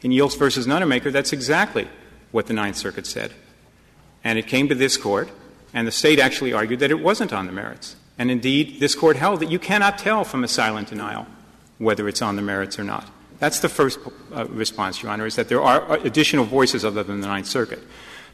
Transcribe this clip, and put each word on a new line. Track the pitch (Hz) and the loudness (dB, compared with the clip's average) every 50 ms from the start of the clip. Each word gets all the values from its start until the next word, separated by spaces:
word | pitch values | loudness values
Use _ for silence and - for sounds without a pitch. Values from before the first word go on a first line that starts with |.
| - | -2
In | 127 | 2
Yilst | 127 131 143 139 139 - | 4 4 4 4 4 2
versus | 143 135 131 135 120 123 | 2 2 2 2 0 0
Nunnermaker, | 143 170 185 156 127 123 - 147 | 0 2 2 2 2 2 0 0
that's | 131 139 135 - - | 0 0 0 0 -4
exactly | 139 127 123 151 170 202 208 - 117 98 - - - - - - - - _ | -4 0 2 2 2 2 2 0 -4 -4 -4 -10 -18 -20 -20 -20 -20 -20 _
what | - 113 101 | -2 -2 0
the | - 113 | 0 -2
Ninth | 107 104 101 95 - | -2 -2 -4 -4 -4
Circuit | - 101 - - 95 - | -6 -6 -8 -8 -10 -10
said. | - - 55 - - - - - _ _ _ _ _ _ _ _ _ _ _ - _ _ - | -8 -8 -8 -8 -10 -16 -20 -20 _ _ _ _ _ _ _ _ _ _ _ -20 _ _ -2
And | 117 113 110 | 0 0 0
it | 110 - | 0 0
came | - 127 139 143 | 0 2 2 2
to | 143 | 2
this | 123 135 135 - - | 2 2 2 0 0
Court, | - 104 101 98 147 - - - - - - - - - - | 0 0 0 0 0 -2 -8 -18 -20 -20 -20 -20 -20 -10 -6
and | 120 117 113 | -4 -4 -2
the | |
State | - - - 151 156 139 | -2 2 4 6 6 6
actually | 135 127 - - 139 127 117 | 6 4 2 0 -2 -2 0
argued | 107 107 110 123 127 | 0 0 0 0 0
that | 143 139 | 2 0
it | 151 160 | 0 2
wasn't | 156 175 214 208 233 170 120 | 2 2 2 2 0 -2 -2
on | 101 95 90 | -4 -4 -4
the | |
merits. | 92 95 107 110 - - - - - - _ - _ - | -8 -8 -10 -10 -12 -12 -16 -18 -18 -18 _ -20 _ -2
And | 123 123 | 0 0
indeed, | 127 120 110 131 135 143 156 147 - - | 0 2 2 2 2 2 2 0 -2 -2
this | 139 143 - | 0 0 0
Court | - - 160 143 131 | 4 4 4 4 6
held | 151 196 208 165 | 2 0 0 0
that | 160 160 | -2 -2
you | 160 180 | -2 -4
cannot | - - 196 208 202 202 202 202 | -2 0 2 4 4 2 2 0
tell | - 202 220 214 190 | 0 0 0 0 0
from | - - 131 123 | -2 -2 -4 -2
a | 117 | -2
silent | - - 117 110 110 107 104 - | 0 0 2 0 0 -2 -6 -8
denial | 113 104 104 104 110 110 110 - - - - - - - _ _ _ _ | -8 -8 -8 -8 -8 -10 -10 -12 -18 -20 -20 -20 -20 -20 _ _ _ _
whether | 113 110 107 101 107 104 | 0 2 2 2 0 -2
it's | 95 - | -2 -2
on | 120 107 101 | -2 -2 -2
the | 101 | -2
merits | 101 101 101 98 98 95 - - | -4 -4 -4 -4 -4 -6 -6 -8
or | 104 | -8
not. | 101 - - - - - - - - - - | -8 -8 -8 -10 -14 -20 -20 -20 -20 -8 -2
That's | - 151 156 - | -2 -2 0 0
the | - 165 | -2 -2
first, | - - 147 135 - - - 123 - - - - - | 2 2 0 0 0 -4 -10 -16 -16 -18 -20 -12 -8
uh, | 131 113 - | -8 -8 -6
response, | - 110 110 104 - - 101 95 92 - | -4 -4 -4 -4 -2 -4 -4 -4 -4 -6
Your | - 110 | -8 -6
Honor, | 104 104 110 | -6 -4 -6
is | 110 107 - | -4 -2 -2
that | 113 - | -2 0
there | 123 127 | 2 2
are, | 139 131 123 151 - - | 4 4 4 4 2 0
uh, | 156 156 - | -2 0 0
additional | 139 110 151 151 - - 143 123 | 0 2 2 2 4 4 2 2
voices | 107 127 135 131 123 - 120 98 | 2 4 4 4 4 2 0 -2
other | 107 101 107 101 | -2 -2 -2 -4
than | 95 101 101 | -4 -6 -6
the | 98 101 | -4 -4
Ninth | 101 98 95 - | -6 -6 -6 -4
Circuit. | - 135 117 - - - - - - - - - - - - - | -2 -2 -2 -2 -6 -12 -14 -20 -20 -20 -20 -20 -20 -20 -20 -20